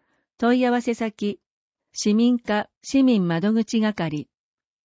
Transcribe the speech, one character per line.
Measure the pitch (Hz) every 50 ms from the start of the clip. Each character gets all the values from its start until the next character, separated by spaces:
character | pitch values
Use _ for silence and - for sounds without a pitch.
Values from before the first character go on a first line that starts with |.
| _ _ _ _ _ _ _ -
問 | 226 233 254 254
い | 254
合 | 247
わ | 240 247
せ | 240 240 233
先、 | - 233 220 - - 208 208 - - _ _ _ _ _ _ _ _ _ _
市 | _ - - 214 208
民 | 220 233 247 247 240
課、 | - - 208 214 - - _ _
市 | - - - 269
民 | 262 254 233 202 180 170
窓 | 165 165 185 208
口 | 220 233 220 - 247 220
係。 | 214 214 208 - 170 156 151 147 - - _ _ _ _ _ _ _ _ _ _